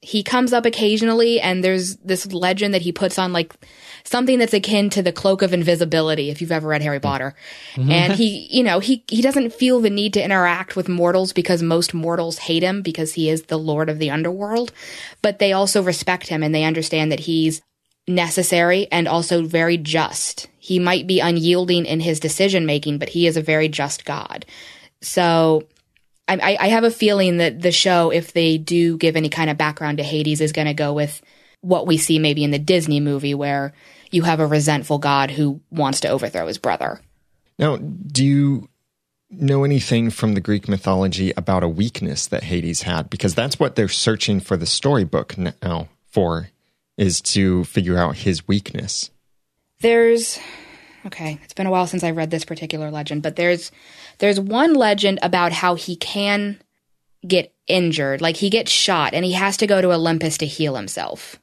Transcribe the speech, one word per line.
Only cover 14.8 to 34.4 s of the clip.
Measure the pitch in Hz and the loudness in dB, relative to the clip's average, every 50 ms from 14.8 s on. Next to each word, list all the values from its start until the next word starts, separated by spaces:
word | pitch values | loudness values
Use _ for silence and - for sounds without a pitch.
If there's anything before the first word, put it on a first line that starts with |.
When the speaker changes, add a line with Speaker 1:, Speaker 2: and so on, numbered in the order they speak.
| - - - - - - - _ | -20 -18 -16 -16 -16 -18 -18 _
Speaker 1:
But | - 214 202 202 | -2 -2 0 2
they | 208 196 190 | 2 2 4
also | 190 196 196 - 208 | 2 2 2 2 2
respect | 190 180 175 - - - 180 180 - - | 2 2 0 -2 0 -2 -2 -2 -2 -4
him, | 170 156 156 | -4 -2 0
and | 151 156 | 0 2
they | 156 156 | 2 2
understand | 160 160 165 160 156 165 160 156 156 160 | 2 0 0 -2 -2 0 0 0 0 0
that | 165 | -2
he's | 156 - 165 160 160 160 156 156 _ _ _ _ _ _ _ _ _ - | -2 -2 0 2 2 0 0 -2 _ _ _ _ _ _ _ _ _ -2
necessary | 180 180 175 165 - - 180 - - 175 170 175 180 190 202 - | 0 0 0 0 0 -2 0 2 2 4 4 4 4 2 0 0
and | - 175 170 - | 0 0 0 2
also | - 170 165 - 180 170 165 | 0 0 0 0 0 0 0
very | 160 165 165 165 170 170 170 | 0 0 0 2 2 2 0
just. | 156 151 156 160 156 - - - - - - - - - _ _ | -2 -2 0 0 0 0 -2 -6 -8 -8 -8 -10 -14 -18 _ _
He | - - 185 180 | -8 -2 0 0
might | 180 175 185 190 - 185 | 2 2 2 0 0 0
be | 185 185 | 0 2
unyielding | - 170 170 170 160 170 175 175 185 180 185 175 170 | 2 2 2 2 2 2 2 2 2 2 2 0 0
in | - 156 160 | 0 -2 -2
his | 165 170 160 156 | 0 0 -2 -2
decision-making, | 151 156 151 - 190 202 196 185 165 156 147 147 143 151 147 143 | -2 -4 0 0 0 2 2 2 0 2 0 0 0 -2 -4 -4
but | 147 - | -4 -4
he | - 170 170 | 0 2 2
is | 170 165 165 | 2 2 0
a | |
very | 156 156 156 156 156 160 | 0 0 2 2 2 0
just | 151 - 143 147 - - - | 0 -2 -4 -4 -4 -8 -8
god. | - 143 - - - - - - _ - - - - - - - - _ _ | -8 -8 -8 -8 -12 -14 -16 -16 _ -20 -20 -20 -20 -20 -20 -20 -20 _ _
So | - - - - 180 170 165 165 165 160 160 156 156 _ _ _ _ _ _ _ _ _ _ _ _ - | -12 -4 0 2 2 4 4 4 4 4 4 2 0 _ _ _ _ _ _ _ _ _ _ _ _ -4
I, | 190 | -2
I, | 185 - 196 202 - | 0 2 0 2 2
I | - 196 | 2 2
have | 226 226 226 | 2 4 4
a | 233 | 2
feeling | 226 - 226 208 208 202 190 185 175 175 | 0 2 2 2 4 4 2 2 2 2
that | 170 165 117 135 | 0 0 -2 0
the | 170 180 | 0 0
show, | 170 - - 220 - 180 170 165 | 2 2 2 4 4 4 4 2
if | - 165 165 - - | 2 0 -4 -2 0
they | 175 170 165 160 160 | 2 2 2 2 0
do | 156 - 170 175 170 170 165 160 | 0 0 2 2 4 2 2 2
give | 165 165 160 | 0 0 2
any | 165 156 151 | 2 -2 -2
kind | 147 - 165 156 | -2 -2 -2 -2
of | 151 151 | 0 0
background | 156 151 151 - 160 151 147 143 | 0 -2 -2 -4 -6 -4 -4 -4
to | 143 | -4
Hades, | 143 151 151 156 156 151 147 | -4 -2 -2 0 0 0 0
is | 156 151 151 | 0 0 0
gonna | - 156 151 147 | 0 -2 -2 0
go | 151 151 143 147 | -2 -2 -2 0
with | 151 147 147 - - _ _ _ _ _ _ _ _ | -2 -2 -4 -4 -12 _ _ _ _ _ _ _ _
what | - 180 180 170 - 185 | 0 0 0 0 2 2
we | 165 156 | 2 2
see | 151 - 165 156 | 2 2 2 4
maybe | 156 151 143 147 147 | 4 2 2 2 0
in | 147 | 0
the | 143 143 | 0 -2
Disney | 147 147 185 180 160 156 151 147 | 2 2 2 2 4 2 0 0
movie | 147 147 143 139 139 143 143 | 0 0 -2 -2 -2 -4 -4
where | 143 143 143 143 139 139 139 - _ _ - - - - - | -2 -2 -2 -2 -2 -4 -6 -8 _ _ -20 -20 -20 -18 -2
you | - 175 165 | -2 0 2
have | 170 165 | 2 2
a | 156 | 2